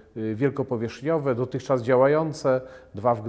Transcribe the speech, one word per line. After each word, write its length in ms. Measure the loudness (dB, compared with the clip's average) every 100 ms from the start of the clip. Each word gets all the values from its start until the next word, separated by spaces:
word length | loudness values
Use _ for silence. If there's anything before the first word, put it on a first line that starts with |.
| -16 -8
e, 180 | -4
wielkopowierzchniowe, 1000 | 0 0 0 -4 -4 -4 -6 -2 0 0
dotychczas 480 | 0 -2 -4 0 0
działające, 800 | 4 6 6 4 0 -2 0 0 -2 -18 -16
dwa 200 | -4 0
w 80 | 0